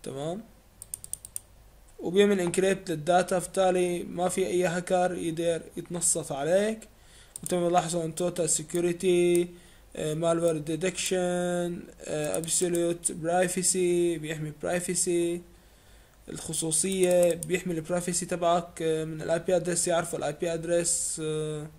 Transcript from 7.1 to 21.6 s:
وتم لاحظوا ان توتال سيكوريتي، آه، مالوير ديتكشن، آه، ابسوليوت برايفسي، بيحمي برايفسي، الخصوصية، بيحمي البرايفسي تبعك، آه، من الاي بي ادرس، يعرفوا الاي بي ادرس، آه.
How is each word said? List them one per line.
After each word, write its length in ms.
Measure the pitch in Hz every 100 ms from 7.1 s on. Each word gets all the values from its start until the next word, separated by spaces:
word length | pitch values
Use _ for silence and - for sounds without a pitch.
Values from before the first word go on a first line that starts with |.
| - - -
وتم 240 | - 180 175
لاحظوا 360 | 175 165 175
ان 120 | 160 156
توتال 340 | 180 170 160
سيكوريتي، 1000 | - 151 175 175 175 190 175 175 175 175 - - - - -
آه، 180 | 156
مالوير 440 | 156 165 165 170 156
ديتكشن، 1200 | 147 160 185 180 - 185 180 180 180 175 175 175 - -
آه، 360 | - 156 151 -
ابسوليوت 760 | 165 - 180 170 170 170 -
برايفسي، 1040 | 175 160 180 180 185 180 185 180 175 175 165
بيحمي 360 | 151 156 156 147
برايفسي، 760 | 175 175 175 180 - 175 170 175 175 - - - - - - - -
الخصوصية، 1040 | - - 160 160 156 190 190 180 180 175
بيحمي 400 | 165 160 175 180
البرايفسي 520 | 165 156 175 175 175 170
تبعك، 560 | 175 170 175 175 -
آه، 240 | 160 160 160
من 160 | 156
الاي 180 | - 165
بي 160 | 170 180
ادرس، 320 | 165 170 -
يعرفوا 320 | 170 175 -
الاي 140 | 143 151
بي 120 | 175
ادرس، 680 | 165 165 170 170 - - -
آه. 440 | 156 156 156 151